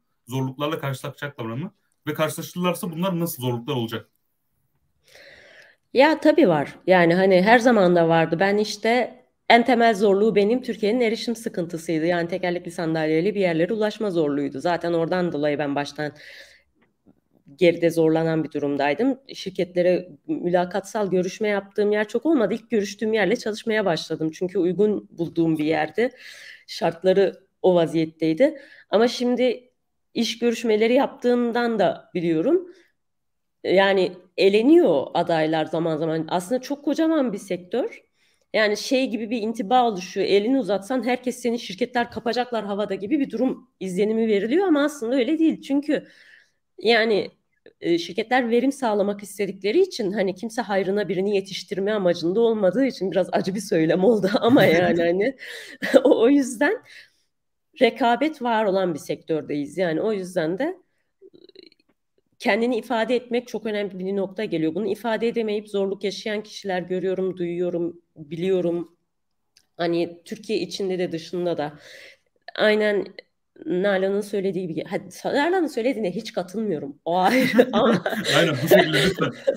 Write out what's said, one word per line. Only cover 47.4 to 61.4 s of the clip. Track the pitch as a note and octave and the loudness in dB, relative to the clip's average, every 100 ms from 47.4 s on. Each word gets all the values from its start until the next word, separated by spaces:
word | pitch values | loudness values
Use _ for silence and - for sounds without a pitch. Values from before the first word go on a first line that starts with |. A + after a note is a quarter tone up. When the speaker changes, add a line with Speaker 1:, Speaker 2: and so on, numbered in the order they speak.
| _ _ - - | _ _ -20 -8
Speaker 2:
e, | D#3+ E3+ | -2 -2
şirketler | E3+ F3 G#3+ B3+ A#3 | -2 -8 -2 0 2
verim | A#3+ C4+ | 2 0
sağlamak | C4+ A#3 G#3 G3 G3+ | 0 -2 0 0 -4
istedikleri | G3+ - G3 - G3+ D4 | -10 -6 -6 -4 -2 2
için | F#4+ - G3+ | 2 0 -4
hani | G#3 F#3+ | -2 -2
kimse | F#3 A#3 B3+ | -4 -6 -6
hayrına | G3 G3 E3 G3+ F#3 | -2 -2 0 -2 -2
birini | F#3 G3 | -2 0
yetiştirme | G3+ G3 - - F#3 G3 | -2 -4 -10 -8 -4 -2
amacında | G#3+ F3+ E3+ E3 F#3+ | 0 0 0 0 2
olmadığı | A#3 A3 F#3 F#3 C4+ | 2 2 2 2 0
için | - F#3 | 0 -2
biraz | E3+ - | -2 0
acı | - F#3+ | -2 -2
bir | G3+ | -6
söylem | - F3 D#3+ E3 | -2 0 2 4
oldu | F#3+ G#3+ F#3+ | 4 4 2
<laughs> | A#3 | 2
ama | A3+ C4 | 4 6
yani | F#3+ E3 F3 E3+ | 8 6 4 2
hani | E3+ F3+ A3+ - - - - | 2 2 0 -4 -12 -16 -18
<laughs> | - - - | -10 2 4
o, | - - | 6 6
o | A#3 | 6
yüzden | C#4+ B3 A3 D4 A#4 - - - _ _ _ _ _ _ - | 4 2 0 -2 -2 -8 -20 -20 _ _ _ _ _ _ 0
rekabet | A#3 A#3 A#3+ A#3 D4+ D#4 | 0 2 0 2 -2 -4
var | A#3+ A3 | -2 0
olan | A3 F#3 F#3 | 0 0 0
bir | C#3+ | -4
sektördeyiz. | - D#3 - D#3 D3 D3 C#3 E3+ | -8 -10 -4 -6 -4 -6 -6 -4
Yani | F3+ D#3+ | -2 -2
o | G#3+ | -2
yüzden | G#3 F#3 F3+ D#3+ F#3+ | -4 -6 -4 -4 -2
de | D4+ F#4 _ _ _ _ F#4+ - | -4 -6 _ _ _ _ -20 -20